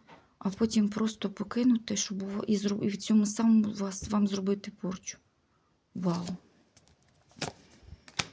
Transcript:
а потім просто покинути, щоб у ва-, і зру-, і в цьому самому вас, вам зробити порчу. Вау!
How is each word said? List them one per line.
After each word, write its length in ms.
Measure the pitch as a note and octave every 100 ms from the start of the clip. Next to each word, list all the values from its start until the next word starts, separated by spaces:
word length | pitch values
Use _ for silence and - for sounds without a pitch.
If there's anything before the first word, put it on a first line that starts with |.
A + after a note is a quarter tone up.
| _ - _ _ G3
а 40 |
потім 400 | F#3+ A3+ A3 G3+
просто 400 | G#3+ A3 - G3
покинути, 680 | - G3+ A#3 B3 A3+ - G3+
щоб 260 | - F#3+
у 20 | G3
ва-, 180 | G3+ -
і 100 | G#3
зру-, 260 | G3+ G3+
і 40 | G#3
в 100 | G3
цьому 280 | - G#3+ G#3
самому 480 | - A3+ A3 G#3
вас, 360 | G#3 G3 F#3+ -
вам 180 | G#3 G3+
зробити 440 | G3 F#3+ G3+ G3+ -
порчу. 360 | F3+ F#3+ - - _ _ _ _ _ _ _ -
Вау! 320 | F3+ E3+ F3 F3+ _ _ _ _ _ _ _ _ _ - - - - - - - - - -